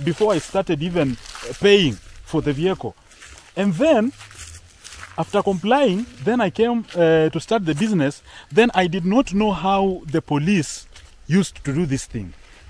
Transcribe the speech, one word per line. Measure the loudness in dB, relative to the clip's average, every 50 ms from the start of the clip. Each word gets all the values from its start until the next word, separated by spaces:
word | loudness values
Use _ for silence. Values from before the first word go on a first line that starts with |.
| -4
before | -4 0 2 2 2 2
I | 0
started | -2 -2 -2 -2 -2 -2 -2 -2 -2
even, | -2 0 0 0 0 -2 -6 -10 -14 -14 -12 -12 -12
uh, | -4 0
paying | 4 6 6 6 4 2 0 -4 -10 -18 -20 -20 -10
for | -4 -4 -2
the | 0 0
vehicle. | -2 0 0 -2 -2 -2 -6 -10 -12 -14 -20 -20 -20 -20 -20 -20 -20 -20 -20 -8 -4
And | -2 0 0 0
then, | 2 4 4 4 4 2 0 -4 -8 -14 -20 -18 -18 -18 -18 -18 -20 -20 -20 -20 -20 -20 -20 -18 -18 -20 -10 -8
after | -6 -6 -2 -2 0
complying, | 0 0 -2 -2 0 2 2 4 4 2 2 0 -4 -8 -12 -6 -2
then | -2 0 0
I | 0 -2
came, | 0 0 0 0 0 -2 -4 -4 0
uh, | 2 4 4 6 4 4 2
to | 0 -4
start | -2 -2 -2 0 0
the | -2 -2
business. | 0 0 0 2 2 0 0 -2 -6 -14 -20 -20 -20 -18 -2
Then | 2 2 2 4 2
I | 0 0
did | 0 -2 -2 -2
not | 2 2 2 2 2 0
know | 0 0 0 0
how | 0 0 0 2 2 2 0 -2 -4 -6
the | -4 -4 -4
police | -2 -2 -2 0 0 2 2 2 0 -2 -8 -12 -16 -18 -20 -20 -20 -20 -20 -16 -4
used | 0 2 2 2 0 -4 -8 -6
to | -4 -2
do | -2 0
this | 0 -2 -4 -6
thing. | -8 -10 -10 -10 -10 -14 -18 -20 -20 -20 -20 -20